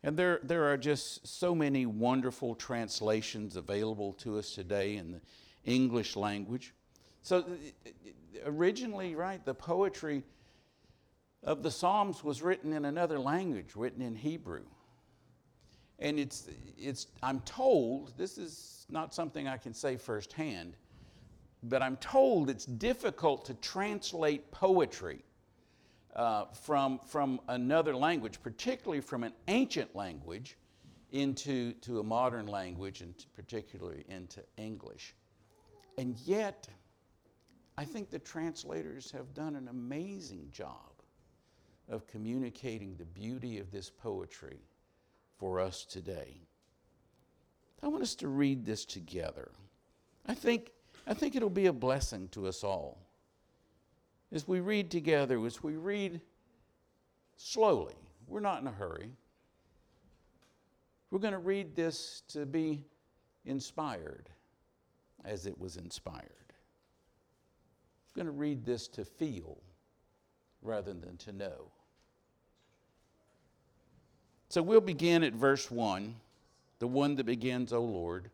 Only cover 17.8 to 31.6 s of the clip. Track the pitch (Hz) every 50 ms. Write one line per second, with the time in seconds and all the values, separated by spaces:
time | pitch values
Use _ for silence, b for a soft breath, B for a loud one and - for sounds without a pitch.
17.8 | 127 117 127 139 147 143 120 131 180 196 - - 196 165 156 - - - - -
18.8 | - _ - 160 160 - - - 170 156 - 156 143 135 131 123 - 120 113 -
19.8 | - 143 131 123 - - 117 107 98 - - - 156 156 117 90 82 87 90 -
20.8 | B B B B B B B B B B B B B - - _ - 120 123 131
21.8 | 127 131 131 131 - - - 269 269 269 240 185 151 131 131 101 - - 127 113
22.8 | - 233 240 233 - 226 - - 165 160 139 123 - - 131 - - - - 190
23.8 | 196 208 208 202 - - - 170 160 151 151 143 - - - - - 190 190 180
24.8 | 156 - - - 95 87 71 - - - _ _ _ _ _ b b b b b
25.8 | b b b b b b - - 117 117 110 104 101 - - - - - 147 143
26.8 | 139 135 131 123 - - - 156 143 135 131 127 - - 123 123 123 127 147 165
27.8 | 160 156 139 127 135 156 175 156 110 110 - - - 123 113 - - 247 262 254
28.8 | - 226 165 143 131 - - 123 120 113 - - - - 190 233 269 - - -
29.8 | 120 - - 98 101 92 82 73 69 82 85 104 127 - - _ B B B B
30.8 | B B B B B B - 139 139 139 131 - - 143 139 127